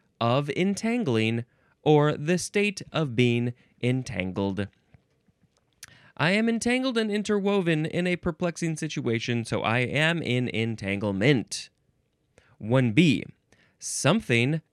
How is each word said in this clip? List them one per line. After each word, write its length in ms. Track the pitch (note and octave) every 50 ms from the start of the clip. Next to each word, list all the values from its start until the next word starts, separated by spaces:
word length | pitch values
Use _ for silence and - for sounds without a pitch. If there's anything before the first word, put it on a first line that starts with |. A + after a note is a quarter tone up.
| _ _ _ -
of 280 | A#2 A#2 B2 C#3 C#3+ C#3+
entangling 920 | - - - G2+ C#3 G3 - A3+ A#3 B3 A3 C#3+ A#2 A2 A2 A2 A2+ A#2 A#2 - _ _ _ _ _ _ -
or 300 | D3+ D3+ D3 D3 D3+ D3
the 240 | - D3 D#3 F3+ E3+
state 440 | - - - G#3 G3+ G#3 G3+ - - - -
of 240 | D#3 D#3+ C#3 A#2 A2+
being 360 | B2 A#2+ A#2+ A#2+ A#2+ B2 A#2+ - _ _ _ _ -
entangled. 840 | B2 B2+ C3 B2+ - - F#2+ F2+ F#2 F2+ G#2 G2 G2 F#2+ F#2+ G2 G2 - _ _ _ _ _ _ _ _ _ _ _ _ _ _ _ _ _ _ _ _ _ - - - - - - -
"I 160 | - C#3 E3
am 160 | G3 G#3+ A3+ A#3
entangled 500 | A#3 A3 - A#3+ B3 B3+ C4 C4+ A#3 A3+
and 140 | A3 G#3+
interwoven 720 | G3+ G#3+ G3 - G#3 G3+ F#3+ G3+ G3+ G3+ F3+ E3+ D#3+ D3+ D#3
in 220 | D#3+ - F3 F3+ F3+
a 80 | F3+
perplexing 640 | E3+ - F3+ D#3+ - F3+ E3+ D#3+ - F3 E3 D#3+ -
situation, 640 | E3 D3+ - D3+ C3 B2 A2+ A2+ - - A#2+ A#2 A2+
so 180 | - A#2+ -
I 180 | - G#2+ A2+ B2
am 420 | B2 A#2 - C#3 D#3 D#3+ E3+ E3+
in 260 | - - B2 B2+ B2+ -
entanglement." 1200 | - G#2+ A2+ A2+ A2+ G#2+ G2+ F#2+ G2 G2+ G#2+ G#2 G2 F#2+ G#2 C#3 D3 A#2 F#2 - - - - - _ _ _ _ _ _ _ _ _ _ _ _ _ _ _ _ _ -
One 360 | - G#2+ A#2+ C3+ B2+ A#2+ G#2
B, 320 | B2+ F#3 D#3+ A2+ - - - - _ _ _ _ _ _ _ _ _
something 840 | - - - - - C3+ F3+ A3+ G#3+ - B2 A#2 A#2+ C3+ D#3+ D#3+ - _